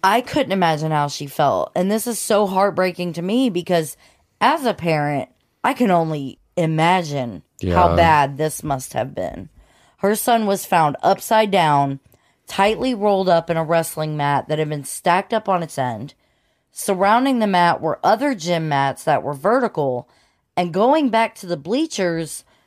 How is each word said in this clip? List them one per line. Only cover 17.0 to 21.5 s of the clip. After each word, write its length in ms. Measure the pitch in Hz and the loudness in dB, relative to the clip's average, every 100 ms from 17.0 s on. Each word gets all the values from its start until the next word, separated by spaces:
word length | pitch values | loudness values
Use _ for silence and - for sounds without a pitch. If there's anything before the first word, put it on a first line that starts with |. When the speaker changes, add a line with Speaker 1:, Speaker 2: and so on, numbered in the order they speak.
| 196 226 269 247 | 2 4 2 0
Speaker 1:
the 80 | 214 | 2
mat 340 | 180 175 - | 4 4 2
were 200 | 160 - | -2 0
other 300 | - 214 285 | 2 2 0
gym 340 | 220 165 170 160 | -2 -2 -2 0
mats 360 | 143 139 131 | 0 0 -2
that 180 | - 139 | 0 0
were 100 | 110 | -2
vertical. 720 | 139 175 254 240 - 139 123 - _ _ _ _ | -2 0 0 0 -2 -2 -4 -8 _ _ _ _
And 200 | - 180 | -4 -2
going 340 | 170 233 311 269 | 2 2 4 2
back 260 | 220 220 - | 2 0 -4
to 100 | |
the 100 | 180 | -8